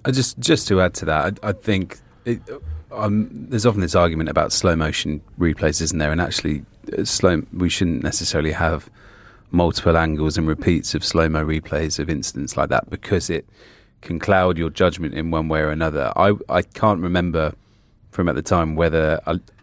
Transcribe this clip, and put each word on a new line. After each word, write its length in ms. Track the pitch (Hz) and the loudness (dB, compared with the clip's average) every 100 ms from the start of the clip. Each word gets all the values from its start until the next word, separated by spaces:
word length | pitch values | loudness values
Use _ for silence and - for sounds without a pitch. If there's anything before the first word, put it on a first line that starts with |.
| - | -2
I 60 | |
just, 280 | 131 123 - | 0 0 -2
just 280 | 127 156 - | 2 2 4
to 100 | 95 | 4
add 140 | 90 - | 4 0
to 100 | 80 | -2
that, 340 | 78 80 107 | 0 0 -2
I, 60 | 104 | -6
I 20 | |
think 460 | 98 - 98 90 - _ - | -4 0 0 -2 -10 _ -12
it, 160 | 120 117 - 139 - - - | -6 -6 -8 -14 -10 -12 -12
um, 360 | 113 107 107 107 - - | -4 0 0 -2 -6 -4
there's 160 | 107 117 | 2 2
often 160 | 101 | 2
this 140 | 85 90 | 2 4
argument 340 | 87 80 78 | 4 2 0
about 240 | 80 80 | 0 0
slow 220 | - 95 82 | 2 2 2
motion 460 | 78 - 76 76 - - | 0 -2 -4 -6 -10 0
replays, 420 | 85 73 80 76 | 0 2 0 0
isn't 160 | 80 82 | -2 -2
there? 140 | 76 | 0
And 100 | 80 | 0
actually, 420 | 85 - 78 73 - _ - - | -2 -2 -2 -4 -6 _ -8 -6
uh, 60 | |
slow, 380 | - - 95 82 - | -4 2 2 2 -2
we 160 | 90 87 | -2 -2
shouldn't 360 | - 90 71 | 0 0 0
necessarily 480 | 76 - 82 82 78 | -2 -4 -2 0 -2
have 360 | 76 82 78 - - - - - - _ | 0 0 0 -6 -20 -20 -20 -20 -20 _
multiple 460 | 87 85 - 87 82 | 2 2 2 2 4
angles 400 | 80 76 78 80 | 2 0 0 0
and 100 | 80 | 0
repeats 480 | 78 - 85 - 78 | 0 0 0 0 -4
of 80 | |
slow-mo 400 | - 85 80 78 78 | 0 2 2 0 -2
replays 540 | 78 - 76 78 - | -4 -4 -4 -4 -4
of 100 | 73 | -4
incidents 460 | 73 - 65 71 - | -4 -6 -8 -6 -2
like 140 | 76 | 0
that, 200 | 64 - | 0 -2
because 400 | - - 95 - | -10 -2 -2 0
it 160 | 85 - _ - - _ _ | -6 -6 _ -20 -20 _ _
can 160 | - 85 | -8 -6
cloud 380 | - 95 92 82 | 2 4 4 0
your 120 | 82 | -4
judgment 440 | - 90 82 78 | 2 0 2 -6
in 160 | - 82 | -4 -2
one 160 | 82 78 | -2 0
way 120 | 78 | 0
or 80 | 76 | 0
another. 440 | 78 80 76 67 - | 0 -2 0 -2 2
I, 180 | 98 104 - | 2 2 0
I 140 | 82 | -2
can't 400 | - - 110 95 | -2 0 0 2
remember 520 | 87 87 87 80 78 - _ _ _ _ - | 0 0 0 0 -2 -4 _ _ _ _ -12
from 180 | - 85 | -2 0
at 60 | 67 | 0
the 60 | |
time 340 | - 90 80 78 | 0 0 2 2
whether 440 | 82 80 78 78 - | 2 2 2 0 -2
a, 140 | 90 - _ | -4 -6 _